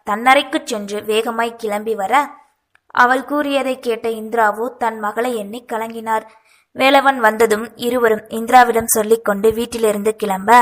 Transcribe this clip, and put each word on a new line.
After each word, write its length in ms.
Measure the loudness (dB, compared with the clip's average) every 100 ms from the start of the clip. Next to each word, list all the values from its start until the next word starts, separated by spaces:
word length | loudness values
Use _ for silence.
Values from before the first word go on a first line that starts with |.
தன்னறைக்குச் 600 | -6 0 2 2 2 -6
சென்று 360 | -4 -8 -6 -8
வேகமாய் 520 | -2 -2 -2 -4 -6 -6
கிளம்பி 380 | -6 -6 -4
வர, 200 | -4 0 0 0 -8 _ _ _ _ _
அவள் 380 | 2 2 2
கூறியதை 540 | -2 -4 0 -2 -2 -4
கேட்ட 300 | -4 -4 -4
இந்திராவோ 680 | -6 -4 0 0 0 -6 -4
தன் 220 | -6 -4
மகளை 380 | -6 -4 -4 -4
எண்ணி 240 | -8 -14
கலங்கினார். 640 | -8 -8 -8 -8 -4 -4 -4 _ _ _ _ 0
வேலவன் 420 | 4 4 4 2
வந்ததும் 480 | 0 4 2 2 -4 -6
இருவரும் 480 | -4 0 2 0 -4
இந்திராவிடம் 580 | -8 4 6 6 2 0
சொல்லிக்கொண்டு 640 | -2 2 0 2 0 0
வீட்டிலிருந்து 600 | 0 -4 -2 -2 0 -4 -4
கிளம்ப, 340 | -4 -4 4 4